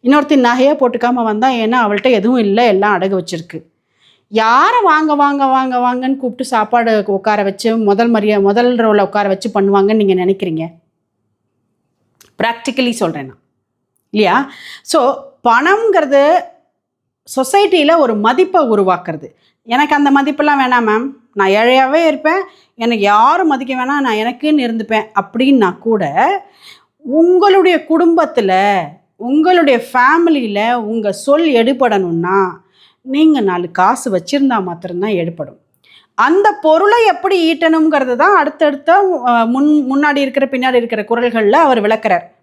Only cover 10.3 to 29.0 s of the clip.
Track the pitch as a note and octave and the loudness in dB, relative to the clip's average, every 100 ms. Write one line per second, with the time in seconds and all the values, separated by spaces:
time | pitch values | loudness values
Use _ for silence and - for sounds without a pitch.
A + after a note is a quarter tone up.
10.3 | G3 F#3+ D#3+ E3 - _ _ _ _ _ | -2 -4 -6 -8 -12 _ _ _ _ _
11.3 | _ _ _ _ _ _ _ _ _ - | _ _ _ _ _ _ _ _ _ -20
12.3 | _ A3+ A#3 - C4 B3 A3+ F3+ D3 C3 | _ -6 -4 -8 -4 -4 -2 -6 -6 -14
13.3 | - _ _ _ _ _ _ _ G#3 G3 | -18 _ _ _ _ _ _ _ -2 0
14.3 | G#3+ C#4 - - - - D#4+ B3+ - - | 0 -4 -12 -20 -20 -4 0 0 -2 -10
15.3 | _ A#3+ A3+ D#4 G4+ A4+ F#4 D4 C#4 C#4+ | _ 0 2 2 2 2 0 2 2 2
16.3 | E4+ - _ _ _ _ _ _ _ _ | 2 -2 _ _ _ _ _ _ _ _
17.3 | - B3+ G4 G#4 F4+ D4 E4+ C4 G#3+ G#3+ | -6 0 2 2 2 2 2 2 0 -2
18.3 | C4 F#4+ F#4 C4+ G#3+ F#3 F3 F3+ D#3 - | 0 0 2 0 0 0 -2 -4 -12 -14
19.3 | _ _ _ - B3 D4 D4 C#4+ C#4 C#4 | _ _ _ -4 -2 0 2 2 2 0
20.3 | C#4+ D4 C#4+ B3+ B3 A3 G#3+ C4 - _ | -2 0 0 0 0 0 -2 -4 -12 _
21.3 | - F#3+ G3+ A#3 C4 C4 D4+ E4 D4+ D#4 | -2 0 2 2 2 2 2 0 0 -2
22.3 | F4+ F#4+ _ _ - A3+ A#3 G3+ G#3 A#3+ | -2 -6 _ _ -6 -4 0 2 4 2
23.3 | E4+ F4 C4+ B3+ C4 B3+ C#4+ C4 G#3+ A3 | 2 0 -2 -4 -6 -4 -2 -2 -2 -4
24.3 | B3 D4+ D4+ B3 A3+ G#3+ A3 G#3+ - G3 | -4 -2 0 0 -4 -2 -2 -2 -6 -6
25.3 | A#3 C4 C4+ F#3+ - A3+ A3 D#3 D#3 C4 | -2 2 2 2 -2 -4 -2 -2 0 0
26.3 | G4 - _ - - _ _ D4 D4 E4+ | -2 -8 _ -20 -20 _ _ -4 0 2
27.3 | F#4 G4+ F#4+ F#4 E4 D#4 D#4+ E4+ E4+ D#4+ | 4 4 4 2 0 -2 0 2 2 0
28.3 | - G3 F#3 G3+ G3 D#3 D3+ | -2 0 0 0 -2 -4 -14